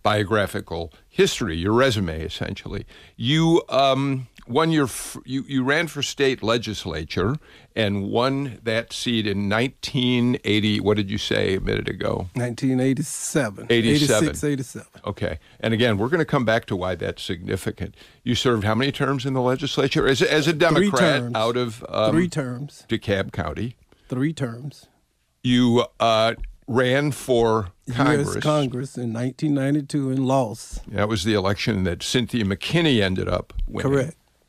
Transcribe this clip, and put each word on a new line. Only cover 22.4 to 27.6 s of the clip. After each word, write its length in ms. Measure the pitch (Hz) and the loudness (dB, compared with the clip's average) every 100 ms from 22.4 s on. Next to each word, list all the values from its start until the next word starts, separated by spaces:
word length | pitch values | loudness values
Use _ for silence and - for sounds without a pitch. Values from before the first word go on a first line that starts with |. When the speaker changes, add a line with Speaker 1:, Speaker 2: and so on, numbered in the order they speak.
| 127 123 143 - - | -6 -8 -12 -16 -6
Speaker 1:
DeKalb 440 | 110 - 98 98 | -4 0 -2 -2
County. 460 | - 80 76 117 - _ _ - | -4 -6 -4 -8 -10 _ _ -8
Speaker 2:
Three 220 | 127 147 | -2 -2
terms. 540 | 160 123 117 143 - - _ _ _ _ _ | -2 -6 -6 -14 -16 -20 _ _ _ _ _
Speaker 1:
You, 440 | 127 123 123 120 - - | 0 4 4 4 0 0
uh, 360 | 113 110 113 117 - - - | 2 4 4 0 -8 -12 -2
ran 440 | 120 127 135 147 | 0 2 2 0
for 600 | 120 - 120 117 110 | -2 0 2 4 2